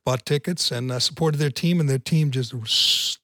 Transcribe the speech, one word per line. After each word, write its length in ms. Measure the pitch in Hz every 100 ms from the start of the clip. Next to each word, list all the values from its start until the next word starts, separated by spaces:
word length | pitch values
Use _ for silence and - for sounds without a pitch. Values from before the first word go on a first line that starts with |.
bought 220 | - 127 -
tickets, 460 | 147 180 175 -
and, 200 | 123 127
uh, 60 | 127
supported 400 | - - 160 147
their 140 | 147
team, 280 | - 170 175
and 80 | 147
their 120 | 135
team 320 | - 160 147
just, 880 | 131 120 127 110 - - - - -